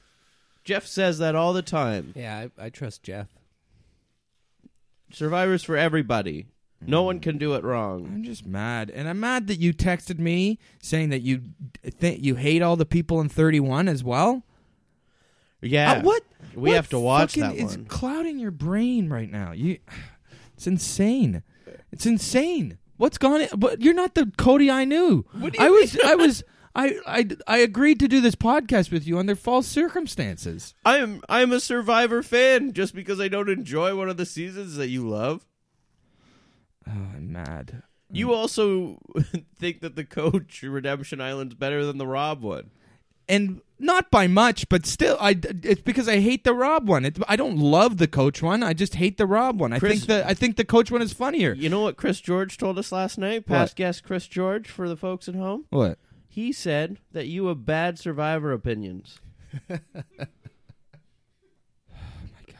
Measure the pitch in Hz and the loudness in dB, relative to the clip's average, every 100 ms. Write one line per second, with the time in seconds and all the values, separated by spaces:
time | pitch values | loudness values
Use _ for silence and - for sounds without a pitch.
0 | _ _ _ _ _ _ - 220 - 190 | _ _ _ _ _ _ -6 -6 -4 -2
1 | 185 156 160 160 170 185 180 160 123 101 | 0 0 0 0 0 -2 -2 -2 -2 -4
2 | 71 131 113 107 120 - 110 - 117 - | -8 -12 -12 -12 -14 -16 -16 -14 -14 -14
3 | - 98 101 _ _ _ _ _ _ _ | -14 -14 -14 _ _ _ _ _ _ _
4 | _ _ _ _ _ _ _ _ _ _ | _ _ _ _ _ _ _ _ _ _
5 | _ - 151 175 190 180 - 151 165 156 | _ -8 -2 0 2 0 0 0 2 2
6 | 117 113 95 76 107 _ _ - 85 160 | 0 0 -2 -8 -12 _ _ -14 0 0
7 | 185 180 165 147 151 135 107 120 104 92 | 2 -2 -4 -4 -2 -2 -2 -2 -2 -6
8 | 87 208 233 226 95 98 113 117 107 - | -8 -10 -10 -12 -8 -6 -6 -6 -8 -8
9 | 156 196 233 254 202 175 170 156 185 175 | -8 -4 -4 -4 -4 0 0 2 0 -2
10 | - 165 165 175 196 220 _ _ - 160 | -4 -4 -2 0 0 -2 _ _ -4 0
11 | 156 135 127 131 123 - 139 - - - | 0 0 0 -2 -4 -16 -18 -14 -14 -2
12 | 170 - 135 127 147 165 170 170 156 170 | -2 0 -2 0 2 2 2 2 2 0
13 | 160 165 151 - 160 151 135 135 190 139 | 0 0 0 2 4 4 2 0 0 0
14 | 123 127 202 254 - _ _ _ _ _ | -2 2 2 0 -6 _ _ _ _ _
15 | _ _ _ _ _ _ 123 147 147 - | _ _ _ _ _ _ 0 2 4 4
16 | 370 453 - _ - - - 165 - 127 | 4 2 -2 _ -16 -2 4 4 2 0
17 | 120 139 302 302 269 - 208 196 - - | 4 4 4 0 -2 -2 -6 -8 -10 -8
18 | 254 311 339 285 214 151 156 202 247 240 | -4 -4 -4 -6 -6 -6 -2 0 2 0
19 | 165 120 110 104 90 85 165 165 - - | 0 -4 -6 -8 -8 -4 -4 -4 -10 -20
20 | - - _ - - - 180 185 - - | -20 -20 _ -20 -20 -10 -2 -2 -2 0
21 | 208 262 151 87 - _ - - _ - | 2 2 0 -2 -8 _ -20 -20 _ -4
22 | 226 226 - 254 330 330 123 87 _ - | 0 0 2 0 0 -2 -4 -8 _ 0
23 | 254 - 269 302 285 202 247 - 277 349 | 0 2 2 4 0 0 0 4 4 4
24 | 359 339 220 - 247 285 277 262 269 311 | 2 2 0 4 6 8 6 4 2 2
25 | 359 156 - - 302 - 302 415 311 - | 4 4 0 -8 -4 4 8 8 8 6
26 | 294 339 320 220 - _ _ - 269 - | 6 6 6 4 -6 _ _ -2 -2 -2
27 | - 240 214 - - 226 240 208 294 247 | -4 -2 -2 -4 0 4 4 4 4 6
28 | 277 262 240 - 226 294 240 233 170 170 | 4 4 4 4 2 2 2 2 2 -2
29 | 151 175 196 196 233 254 254 285 339 359 | -2 -2 -2 -2 0 0 0 0 0 -2
30 | 311 - 107 82 90 82 - - 220 277 | -6 -6 -6 -6 -8 -10 -14 0 4 4
31 | 226 202 - 233 254 247 - 240 214 233 | 2 -6 -2 2 2 2 0 -2 2 2
32 | 233 233 - 240 262 254 277 180 196 190 | 2 0 0 4 4 4 0 -4 -6 -6
33 | 190 196 196 202 202 185 120 147 185 190 | -8 -4 -4 -2 -2 -4 -4 -2 -2 -2
34 | 185 180 175 156 180 190 190 147 127 127 | -6 -6 -8 -8 -10 -12 -10 -8 -6 -6
35 | 117 104 127 165 _ _ _ _ _ _ | -6 -4 -4 -6 _ _ _ _ _ _
36 | _ _ _ _ _ _ _ _ - 104 | _ _ _ _ _ _ _ _ -12 -10
37 | 98 73 90 87 73 78 65 120 - _ | -10 -12 -12 -12 -12 -12 -14 -18 -20 _
38 | _ 165 240 226 226 - 208 190 165 - | _ -6 -2 -2 -2 -2 0 -2 -4 -12
39 | - - - 175 - - 175 170 165 147 | -6 -4 -2 -6 -12 -10 -8 -8 -10 -12
40 | 143 165 160 190 - - 135 139 139 139 | -10 -4 -2 -2 -4 -12 -10 -6 -4 -6
41 | 143 139 131 135 131 113 135 147 143 139 | -8 -10 -8 -8 -10 -8 -4 -2 -4 -4
42 | 131 135 151 147 107 73 - _ _ _ | -4 -4 -4 -4 -8 -8 -12 _ _ _
43 | _ _ - 202 196 185 _ - 294 370 | _ _ 0 0 0 -6 _ -4 0 2
44 | 370 220 180 196 240 - - 180 - - | 4 4 6 6 4 2 0 0 0 0
45 | 311 277 202 190 - 180 196 190 - 254 | 0 2 2 2 -2 -4 0 0 0 -2
46 | 226 202 214 254 254 240 269 311 214 147 | 2 2 4 2 2 2 2 2 2 2
47 | 135 156 202 208 269 156 143 160 240 190 | 2 -2 -4 -2 -2 2 4 6 4 4
48 | 160 135 135 - 165 220 208 160 196 165 | 0 2 0 0 0 0 0 -2 -2 0
49 | 185 196 196 214 262 220 123 117 202 214 | 0 0 0 2 0 0 -2 0 0 0
50 | - 208 185 196 247 214 220 233 220 240 | 2 0 0 0 0 0 2 4 4 0
51 | 220 - 269 320 160 127 156 196 214 - | -2 -4 -2 0 0 0 -2 0 -2 -2
52 | 302 - - 180 190 - 190 185 - 185 | -4 -4 -2 -2 -4 -4 -4 -4 -6 -4
53 | 185 - 196 226 - 170 170 - 180 175 | -4 -4 -4 -4 0 0 0 -2 -4 -6
54 | - 185 - 180 185 214 214 - 175 160 | -8 -8 -8 -4 -4 -4 -8 -10 -8 -6
55 | 185 185 - 185 190 226 - 139 98 - | -8 -8 -10 -8 -6 -8 -4 0 0 -2
56 | _ _ _ 208 240 277 175 147 165 202 | _ _ _ -10 -8 -6 -4 -4 -4 -10
57 | _ 170 131 180 185 151 110 156 175 170 | _ -10 -8 -6 -4 -4 -4 -2 -2 -6
58 | 175 147 151 160 147 120 123 107 98 92 | -8 -4 -2 -2 -4 -4 -4 -6 -8 -12
59 | - - - - - 139 - 170 - 165 | -16 -20 -20 -20 -18 -16 -12 -14 -14 -18
60 | - - 151 _ - _ _ _ _ 156 | -18 -16 -18 _ -20 _ _ _ _ _
61 | _ _ _ _ _ _ _ _ _ - | _ _ _ _ _ _ _ _ _ -20
62 | - - - - - - | -18 -18 -20 -20 -20 -20